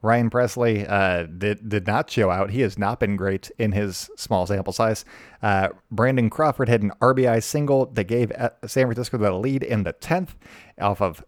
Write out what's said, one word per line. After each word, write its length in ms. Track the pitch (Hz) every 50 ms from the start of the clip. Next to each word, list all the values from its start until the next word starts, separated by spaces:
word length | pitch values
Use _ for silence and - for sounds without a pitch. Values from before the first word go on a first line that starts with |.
| -
Ryan 260 | 110 117 120 120 113
Pressly, 580 | - 123 123 113 - 127 120 117 110 104 104 -
uh, 360 | 101 101 98 95 90 87 85
did, 440 | 78 80 92 98 104 104 - - 110
did 200 | 104 107 90 101
not 200 | 104 127 156 -
show 220 | - 123 107 92
out. 220 | 87 92 98 98
He 100 | 101 127
has 160 | 127 101 92 104
not 220 | 101 98 120 -
been 160 | 120 101 101
great 340 | 95 92 98 95 95 - - - -
in 140 | 117 107
his 400 | 95 101 104 98 90 - - - -
small 300 | - - - 107 95 90
sample 260 | 92 101 98 92 98
size. 320 | 95 - 117 110 110 - - - - - - - - -
Uh, 280 | - 104 98 95 95 95 - - _ -
Brandon 400 | 113 98 117 127 135 127 117 110
Crawford 400 | - - 156 151 135 - 135 117
hit 140 | 120 113 104
an 80 | 101 - -
R 140 | - 127 131
B 100 | 131 131
I 140 | 123 113 113
single 480 | 110 - - 147 147 143 139 135 131 -
that 160 | 117 113 98
gave, 280 | 87 113 120 123 107 -
uh, 180 | - 120 117 - _ - 107
San 180 | - 131 131
Francisco 320 | 123 113 120 123 - - 117
the 140 | 104 101
lead 320 | 92 92 110 135 135 135 -
in 200 | - 117 104 95
the 100 | 82 -
tenth 420 | - - - 160 185 185 - - - - - - - - - _ -
off 220 | - 101 101 -
of 240 | 101 92 78 - -